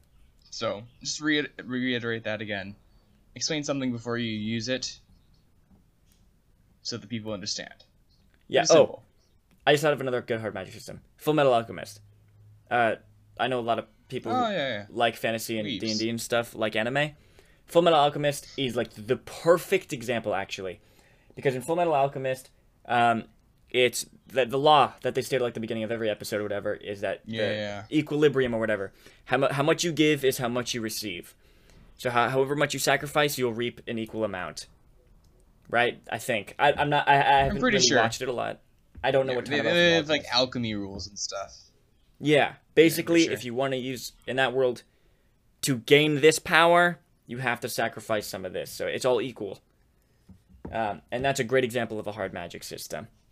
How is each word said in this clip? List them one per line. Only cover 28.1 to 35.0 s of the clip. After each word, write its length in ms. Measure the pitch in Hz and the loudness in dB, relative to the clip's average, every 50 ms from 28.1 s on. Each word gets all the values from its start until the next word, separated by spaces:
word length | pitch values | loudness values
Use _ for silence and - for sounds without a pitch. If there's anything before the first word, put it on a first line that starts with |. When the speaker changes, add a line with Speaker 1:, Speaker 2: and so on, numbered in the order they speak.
| 147 147 156 147 131 135 131 120 | 2 4 4 4 4 4 0 0
Speaker 2:
or 80 | 117 113 | 0 -2
whatever. 320 | 113 110 107 98 98 95 - _ - - - _ _ | 0 0 0 -2 -4 -6 -12 _ -20 -20 -20 _ _
How 120 | - 127 135 | -2 0 2
mu-, 100 | 139 - | 2 2
how 140 | 139 139 | 0 0
much 220 | 143 160 160 - 170 | 2 2 0 0 0
you 80 | 175 | -2
give 320 | 151 147 156 151 151 139 135 | 2 2 4 4 4 2 2
is 140 | 131 127 - | 0 0 0
how 100 | 127 120 | -2 -2
much 260 | 120 123 117 - - | -2 -4 -4 -4 -6
you 80 | 120 | -6
receive. 520 | 110 110 - - 110 104 87 85 - - - _ _ _ _ _ _ - - - - - - | -6 -6 -6 -8 -8 -8 -10 -10 -12 -16 -20 _ _ _ _ _ _ -20 -20 -20 -20 -20 -10
So 140 | - - 127 | -6 -4 0
how, 180 | 120 120 117 117 | 2 2 2 4
however 260 | 131 135 135 135 143 | 4 2 2 2 0
much 180 | 147 147 139 - | 0 0 0 -2
you 60 | 135 | 0
sacrifice, 580 | - 147 139 139 151 143 - 151 147 147 143 127 | 0 2 2 2 0 -2 0 2 2 2 0 -2
you'll 160 | 127 120 110 | -2 -2 -2
reap 260 | 117 120 120 - - - | -2 -4 -6 -6 -10 -10
an 120 | - 120 113 | -8 -6 -6
equal 260 | 110 - - 110 110 | -6 -6 -4 -4 -4
amount. 420 | 101 95 90 87 76 76 - - - - _ _ _ _ _ | -4 -4 -6 -8 -8 -10 -12 -16 -16 -20 _ _ _ _ _